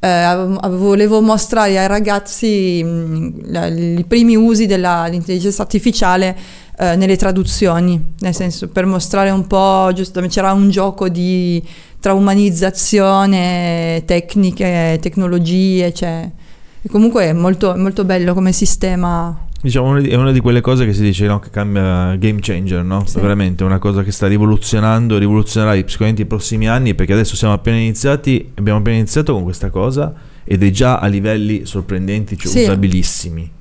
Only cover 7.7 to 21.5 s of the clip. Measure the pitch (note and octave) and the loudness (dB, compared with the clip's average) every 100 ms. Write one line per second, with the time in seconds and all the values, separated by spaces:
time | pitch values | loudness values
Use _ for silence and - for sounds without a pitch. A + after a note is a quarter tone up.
7.7 | E3+ F3+ F3 D#3 - F#3+ E3 F#3 E3 F3+ | 2 2 2 -2 -2 -4 -2 -4 -6 -6
8.7 | F#3+ F#3 F#3 F3 G3 G3 G3 F#3+ G3 F#3+ | -2 0 0 -2 0 0 0 0 2 2
9.7 | F#3+ F#3+ F#3 F#3 A#3+ F#3 F3+ F#3+ G3 G3+ | 2 2 0 -4 -4 -4 0 0 4 2
10.7 | G3 G3 G3 F#3+ E3+ F3+ F#3 F3+ E3+ D#3+ | 2 -2 -2 -4 -2 -2 0 0 -2 -6
11.7 | - - - G3+ G3 G3+ G3 G3+ E3 F#3+ | -16 -20 -6 0 2 4 4 2 2 -2
12.7 | F#3+ - G#3 G3 G3 G3 G3 F3+ F3+ F3 | -2 0 2 4 4 2 2 0 -2 -2
13.7 | E3+ E3 E3 D#3+ F3 F3 G#3 F#3+ F3+ F#3+ | -2 -2 -4 0 -2 0 0 0 0 -2
14.7 | F3 E3 D#3+ E3+ F3+ F3+ F3 E3 F#3 F#3+ | 0 0 0 -2 -2 -2 0 0 0 2
15.7 | F#3 F3 F3 F3 E3 E3 - - - - | 0 -2 -2 -6 -6 -8 -14 -20 -20 -20
16.7 | - - G#3 A3+ A#3+ F3 E3 F3 F#3 G3+ | -12 -4 2 2 4 2 2 0 2 0
17.7 | F3+ F#3+ G3 F#3+ F#3 F3 F3+ F#3 F#3 F#3+ | 0 -2 0 0 0 0 0 0 2 2
18.7 | - F#3 F3+ F3 E3+ E3+ D#3+ - - C3 | 2 0 0 0 -2 -4 -6 -8 -6 -2
19.7 | B2+ B2+ C#3 C#3 B2 C3+ C3 B2 A#2+ A#2 | 0 2 2 2 2 2 2 2 2 2
20.7 | B2+ A#2+ G2+ G#2 F#2 G#2 G2+ - | 2 2 2 2 2 0 0 -4